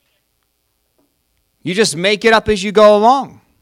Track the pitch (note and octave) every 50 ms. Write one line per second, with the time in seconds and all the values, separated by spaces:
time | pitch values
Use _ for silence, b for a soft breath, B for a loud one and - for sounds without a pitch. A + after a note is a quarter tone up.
0 | _ _ _ _ _ _ _ _ _ _ _ _ _ _ _ _ _ _ _ _
1 | _ _ _ _ _ _ _ _ _ _ _ _ - C#3+ F3+ G3+ G#3+ - - D#3+
2 | F3+ G3+ G#3+ F#3+ - A3+ A3+ G#3+ G#3+ A3 G#3+ F#3+ F#3 G#3+ F#3 G#3 G#3+ G#3 G#3 G#3
3 | G#3+ A#3 C4+ C#4 A#3 - - G#2+ _ _ _ _